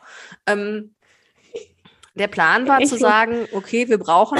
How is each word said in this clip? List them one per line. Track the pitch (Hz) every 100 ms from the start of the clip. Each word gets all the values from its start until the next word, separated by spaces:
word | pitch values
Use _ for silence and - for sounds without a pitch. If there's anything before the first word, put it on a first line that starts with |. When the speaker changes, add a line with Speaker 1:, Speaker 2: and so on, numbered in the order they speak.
| - -
Speaker 1:
<laughs> | - - -
Ähm, | 208 208 214 214 _ _ _ _ _ _ - - _ - _ _ 190
der | 202
Plan | 196 165 214 262
war | 262
zu | 277 240
Speaker 2:
Geechot. |
Speaker 1:
sagen, | 226 214 226 233 220
okay, | 196 - 233 247
wir | 214
brauchen | 165 175 226